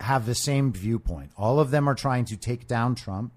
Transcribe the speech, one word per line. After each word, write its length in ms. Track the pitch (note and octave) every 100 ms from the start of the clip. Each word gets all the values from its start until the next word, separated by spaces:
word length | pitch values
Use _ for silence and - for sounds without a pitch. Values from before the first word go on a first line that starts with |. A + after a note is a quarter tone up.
have 260 | A2+ C3+ A2+
the 80 |
same 380 | A#2 C#3+ C#3 C3+
viewpoint. 580 | F2+ G#2 A2+ - D#2 C#2 -
All 240 | A2 C#3+
of 100 | B2+
them 180 | D3 C#3+
are 60 |
trying 300 | B2 C#3 B2+ A#2
to 100 | G#2+
take 300 | B2 A#2+ -
down 280 | A#2 B2
Trump 380 | A#2 - F#2+ A#2+